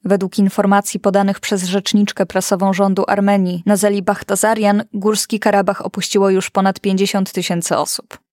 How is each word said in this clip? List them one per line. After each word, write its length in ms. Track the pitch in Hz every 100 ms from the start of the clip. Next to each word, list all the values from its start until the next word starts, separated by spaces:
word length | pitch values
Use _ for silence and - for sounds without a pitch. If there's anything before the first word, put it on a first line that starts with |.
Według 340 | 185 196 190 -
informacji 600 | 196 - 196 202 202 -
podanych 400 | 202 196 196 196
przez 240 | - 202
rzeczniczkę 640 | 180 196 190 202 202 - 185
prasową 460 | 190 - 190 196
rządu 320 | 190 196 190 185
Armenii, 560 | 202 202 202 180 180 185
Nazeli 360 | 202 208 202
Bachtazarian, 840 | 180 196 - 196 214 220 208 202 -
Górski 460 | 208 208 208 - 214
Karabach 460 | 214 202 196 196 -
opuściło 440 | - - 202 196
już 200 | 190 -
ponad 300 | 196 190 190
pięćdziesiąt 520 | 196 190 196 202 190
tysięcy 440 | - 170 175 - 156
osób. 420 | 151 - _ - _